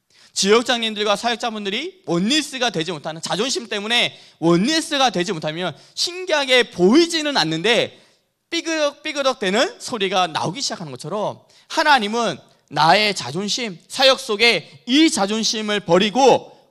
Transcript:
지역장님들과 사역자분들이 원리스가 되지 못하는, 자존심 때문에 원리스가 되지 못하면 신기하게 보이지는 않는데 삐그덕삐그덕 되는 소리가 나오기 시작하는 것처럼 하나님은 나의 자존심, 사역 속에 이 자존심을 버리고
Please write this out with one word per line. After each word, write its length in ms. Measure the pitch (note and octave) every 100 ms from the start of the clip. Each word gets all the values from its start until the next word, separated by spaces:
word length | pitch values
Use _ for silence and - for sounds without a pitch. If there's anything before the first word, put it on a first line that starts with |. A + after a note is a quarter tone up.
| _ _ _
지역장님들과 800 | - G3 A3+ B3 A#3+ A3+ G#3 G#3 G3+
사역자분들이 840 | A#3+ A3+ A#3+ G#3+ G3+ A3 F4 - -
원리스가 640 | E3+ G#3 D4+ C#4+ B3+ A#3+
되지 220 | E3+ E3
못하는, 300 | D3+ D#3+ D#3+
자존심 460 | - F3 C4 D4+ A3+
때문에 500 | G#3 G#3+ A#3+ D#3+ - - -
원리스가 680 | E3 E3+ A#3+ D#4+ D#4+ C#4+ B3+
되지 220 | F3+ F3
못하면 420 | D#3+ D3+ E3 F3 - _
신기하게 760 | - - F4+ F4+ D4+ C4 B3+ A#3+
보이지는 640 | - F3+ D4 E4+ E4 D4 A#3+
않는데 640 | D#3+ D#3+ G3+ G#3 A#2 - _ _ _ _ -
삐그덕삐그덕 880 | E4 D4+ D#4+ C#4+ C#4+ D#4 C#4+ C4+ -
되는 420 | F#3+ G#3+ F#4 -
소리가 460 | - A3+ F#3+ F#3+ F3
나오기 340 | C3+ D#3 A#3+
시작하는 320 | - A3 D3+
것처럼 480 | B2 D3+ G#3 E3+ A2+ _ _ -
하나님은 680 | D#4 D4+ C4+ G#3 A#3 G#3+ B2+ _ _ _
나의 460 | D3 D#3 G3+ G#3+
자존심, 640 | F#3+ - E3+ G3+ C4 A3+ D#3+ -
사역 320 | - C4+ C4
속에 600 | - G#3+ A#3 F3 - - -
이 220 | C#4 D#4+
자존심을 720 | G#3 G3+ A3 G#3 A3 G#3 G#3
버리고 720 | E3 F3+ A3 A#3 C4 D3+ - - _